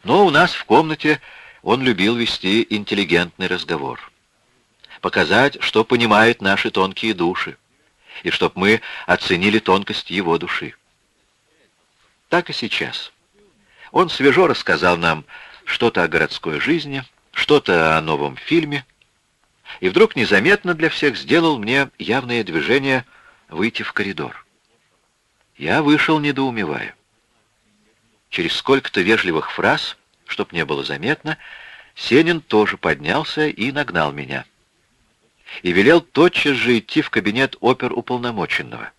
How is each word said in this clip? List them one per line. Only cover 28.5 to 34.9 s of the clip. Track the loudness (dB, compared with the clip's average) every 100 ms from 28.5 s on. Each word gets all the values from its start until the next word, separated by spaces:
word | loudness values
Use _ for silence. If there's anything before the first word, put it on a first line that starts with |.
| -4
сколько-то | 0 0 2 -2
вежливых | 2 2 2 -2 -4
фраз, | -2 0 0 -4 -14 _ _ -16
чтоб | -8 -6
не | -4 -4
было | -4
заметно, | -6 -6 -4 -4 -6 -10 -12 -20 -20 -20 -20
Сенин | -14 2 4 4 0
тоже | 0 2 2 0
поднялся | -2 -2 -2 -2 -2 -2 -4
и | -2 -4
нагнал | -4 -4 -2 -2
меня. | -4 -10 -10 -12 _ _ _ _